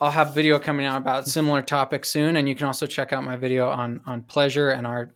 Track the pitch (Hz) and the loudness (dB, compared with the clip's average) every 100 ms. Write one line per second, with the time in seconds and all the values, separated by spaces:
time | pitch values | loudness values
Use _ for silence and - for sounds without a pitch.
0 | 147 156 147 143 156 143 147 143 139 135 | 0 4 2 4 4 4 2 -2 -2 -2
1 | 131 131 135 160 151 143 131 143 135 143 | -2 -2 0 0 2 2 2 0 0 -2
2 | - 151 151 165 139 131 143 131 143 - | -2 0 2 2 0 0 -2 -2 -4 -4
3 | 127 135 135 127 127 127 127 131 120 120 | -4 -4 -4 -4 0 2 2 0 -4 -6
4 | - 120 117 151 139 139 143 131 120 120 | -8 -10 -4 0 2 2 0 0 -2 -6
5 | 120 | -6